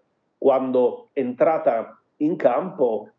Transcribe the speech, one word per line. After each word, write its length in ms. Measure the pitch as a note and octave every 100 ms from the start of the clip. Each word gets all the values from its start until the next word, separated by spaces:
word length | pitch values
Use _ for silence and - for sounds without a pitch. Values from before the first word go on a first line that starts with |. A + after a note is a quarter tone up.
| _ _ _ -
quando, 720 | C3+ C3+ C3 B2+ A#2+ - -
entrata 880 | - B2 B2 E3 D#3+ - A#2 G#2 - _ -
in 180 | D3+ -
campo, 760 | C3+ B2+ F#3 - B2 G#2+ -